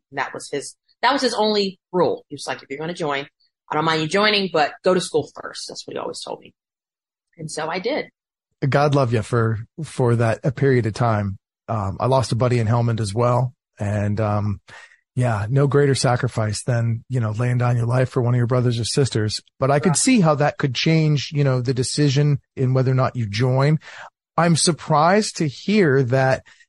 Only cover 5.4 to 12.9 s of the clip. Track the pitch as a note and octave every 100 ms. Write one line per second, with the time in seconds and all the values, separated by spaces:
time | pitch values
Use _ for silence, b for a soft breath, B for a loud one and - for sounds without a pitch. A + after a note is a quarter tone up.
5.4 | - - - - - C#2 - - - -
6.4 | - _ _ _ _ _ _ _ _ -
7.4 | D#3 - D#3 F3+ A3+ D4 - _ _ _
8.4 | _ _ C#3 C#3 D3 C#3 B2 A#2 G#2 A#2+
9.4 | A2+ A2 A#2 - D#3 - B2 A#2 A2+ G#2+
10.4 | E3 - C#3 B2 A2 F#2+ A#2+ G#2+ G2+ G2
11.4 | _ _ - A2 G2 F2+ A#2 C3+ A#2 A#2
12.4 | B2 A#2+ G#2+ A#2+ A#2